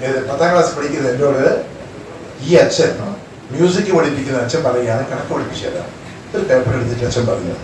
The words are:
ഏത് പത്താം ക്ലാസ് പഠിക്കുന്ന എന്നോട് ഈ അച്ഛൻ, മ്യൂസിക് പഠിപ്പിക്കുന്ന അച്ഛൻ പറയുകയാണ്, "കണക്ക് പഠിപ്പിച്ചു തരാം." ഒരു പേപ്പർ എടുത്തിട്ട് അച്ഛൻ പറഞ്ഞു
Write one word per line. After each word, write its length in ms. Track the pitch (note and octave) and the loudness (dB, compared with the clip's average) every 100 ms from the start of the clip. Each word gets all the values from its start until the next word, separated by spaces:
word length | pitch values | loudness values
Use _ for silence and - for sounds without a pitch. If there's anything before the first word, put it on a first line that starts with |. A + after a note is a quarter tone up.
ഏത് 280 | B2+ C3 B2+ | -2 -2 -2
പത്താം 200 | C#3 E3+ | 0 4
ക്ലാസ് 240 | F3 E3 - | 4 4 0
പഠിക്കുന്ന 320 | D3 - C3 | -4 -2 -2
എന്നോട് 580 | B2+ C#3+ C3+ C3 - - - - - - - - - | 2 2 4 4 2 -4 -12 -16 -16 -16 -16 -16 -12
ഈ 140 | C3+ | 4
അച്ഛൻ, 640 | E3+ - - D#3+ - G3+ - - - - | 6 6 4 2 2 -6 -8 -12 -18 -10
മ്യൂസിക് 440 | C3+ F3 F#3 F#3+ | 2 2 4 2
പഠിപ്പിക്കുന്ന 440 | E3+ D3+ C#3 C3+ C3 | 2 2 0 -2 -2
അച്ഛൻ 240 | A#2+ D#3+ | 0 0
പറയുകയാണ്, 440 | C#3 B2 A#2+ A2+ - | 0 0 0 0 -2
"കണക്ക് 280 | B2 - | -6 -4
പഠിപ്പിച്ചു 340 | D3+ C3 - - | -4 -4 -6 -6
തരാം." 180 | C3+ - - - - - G3+ | -6 -8 -12 -16 -16 -8 -4
ഒരു 80 | |
പേപ്പർ 320 | F#3+ B2+ A#2+ A2+ | 2 4 4 -2
എടുത്തിട്ട് 280 | A2+ A#2 | -2 -2
അച്ഛൻ 220 | A#2+ B2 A2+ | -2 0 0
പറഞ്ഞു 280 | - F2+ - | 0 -4 -8